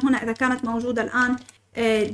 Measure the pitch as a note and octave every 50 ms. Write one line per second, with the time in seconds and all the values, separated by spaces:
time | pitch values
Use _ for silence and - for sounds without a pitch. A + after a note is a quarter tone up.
0 | C4 C4 B3+ G#3+ - A3+ A3+ - C4 B3+ B3+ B3 - A3+ A#3 A#3 A#3 B3 A#3 A3+
1 | G#3 - - B3 B3 B3 B3+ B3 - - - _ _ _ - - A#3 A3+ A3 G#3+
2 | G#3 -